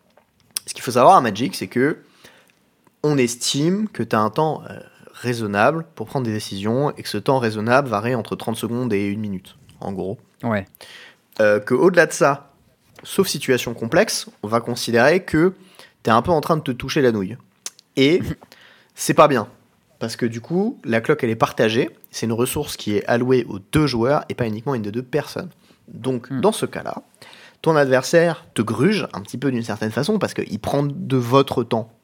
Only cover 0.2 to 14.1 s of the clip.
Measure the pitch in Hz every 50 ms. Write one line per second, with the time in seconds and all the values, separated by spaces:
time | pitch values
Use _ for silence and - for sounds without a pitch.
0.2 | _ _ _ _ _ _ - - - - - - - - 113 123 127 160 190 175
1.2 | 135 113 98 101 127 170 - - 107 92 - 120 131 151 - - - _ _ _
2.2 | _ - _ _ _ _ _ _ _ _ _ _ _ _ _ _ - 147 147 139
3.2 | 123 120 - - - - - 139 147 170 185 208 220 208 - - 113 - - 110
4.2 | 107 107 - - 156 156 143 - - - 101 - - - _ _ - - - -
5.2 | - 120 123 117 113 101 101 101 110 135 156 165 160 - _ - 110 - - 139
6.2 | 123 113 107 107 - - 104 95 98 110 113 131 143 143 - - - - - 104
7.2 | 98 - 135 131 120 113 107 107 104 117 123 135 143 127 107 101 107 120 127 117
8.2 | 98 - 98 92 - 120 113 - - 110 117 123 127 120 104 98 101 101 104 110
9.2 | 107 104 95 92 - - - _ _ _ - - - - 98 92 90 95 - -
10.2 | _ _ _ - - 120 110 101 92 - _ - - - - - - - - _
11.2 | _ _ _ - 110 104 104 104 104 - 127 131 156 190 180 175 160 160 - -
12.2 | 165 143 139 - - _ _ _ _ _ _ _ _ _ _ - - - - -
13.2 | 190 - - 151 - - 127 120 - 123 117 - - 117 - 180 220 -